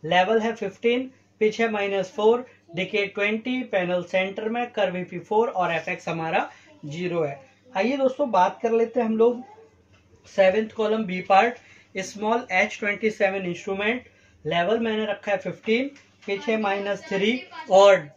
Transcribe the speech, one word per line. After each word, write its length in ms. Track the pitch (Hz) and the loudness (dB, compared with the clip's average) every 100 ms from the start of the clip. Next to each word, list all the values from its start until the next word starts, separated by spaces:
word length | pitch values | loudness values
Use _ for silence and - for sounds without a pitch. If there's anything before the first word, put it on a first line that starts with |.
Level 360 | 156 175 190 226 | 2 2 4 2
है 140 | 220 | 0
फ़िफ़्टीन, 560 | 226 196 - 233 247 262 - _ _ | -4 -8 -2 0 0 -2 -14 _ _
पिच 180 | 214 214 | 0 2
है 80 | 233 | -2
minus 400 | 214 196 196 185 | 0 -2 -2 -4
four, 340 | - 214 240 254 _ _ 165 | 2 2 2 -2 _ _ -6
decay 300 | 180 208 202 | -2 -2 -2
twenty, 540 | - 202 220 233 254 | -2 -2 -2 -4 -6
panel 400 | 247 202 180 180 | -2 -2 0 -2
center 440 | - 190 190 196 214 | 0 -2 -2 -4 -4
में, 160 | 240 240 | -4 -4
curve 260 | - 190 180 | -2 -2 -2
ईपी 220 | 180 180 | -8 -10
फ़ोर 280 | - 214 233 | -2 0 2
और 220 | 185 175 | 0 -2
एफ़एक्स 360 | 165 160 180 - | -2 -4 -8 -6
हमारा 400 | 165 165 185 392 - - - 151 | -6 -2 -2 -2 -8 -20 -18 -14
ज़ीरो 380 | 156 180 170 | -8 -4 -2
है। 160 | 151 - - _ _ | -2 -6 -18 _ _
आइए 240 | 190 220 277 | -2 0 2
दोस्तों, 320 | 262 262 285 | 0 0 0
बात 280 | 196 185 190 | 4 2 2
कर 100 | 226 | 0
लेते 280 | 226 233 254 | 2 0 0
हैं 80 | 226 | 0
हम 100 | 220 | 4
लोग 260 | 233 240 - - - _ _ _ _ _ - | 2 2 -10 -20 -20 _ _ _ _ _ -14
seventh 420 | - 190 202 220 | 2 4 4 -4
column 340 | - 214 220 | -4 -2 -2
बी 160 | 185 185 | -2 -6
part। 360 | 180 196 233 - - - _ 190 | 2 4 4 -2 -18 -20 _ -12
small 480 | 185 202 214 240 247 | -10 -6 -2 -2 0
H 240 | 185 208 - | -2 -2 -2
ट्वेंटी 300 | 208 202 220 | -6 -2 -2
सेवन 360 | 214 196 196 180 | 0 -2 0 -6
instrument, 580 | 175 - 196 208 240 - _ _ _ 151 | -8 -6 -4 -2 -4 -8 _ _ _ -4
level 340 | 170 175 226 | -2 0 0
मैंने 260 | 226 214 214 | 0 -4 -4
रखा 260 | 196 - | -6 -4
है 60 | 196 | -4
फ़िफ़्टीन, 520 | 185 170 - 226 277 - _ _ - | -4 -10 -2 -2 -2 -8 _ _ -8
पिच 200 | 196 240 | -6 -2
है 120 | 220 | -2
माइनस 420 | 208 196 202 190 | 0 -2 -4 -6
थ्री 360 | - 190 202 254 - - 302 | -4 -2 0 -2 -6 -16 4
और 260 | 190 202 185 147 | 8 8 8 4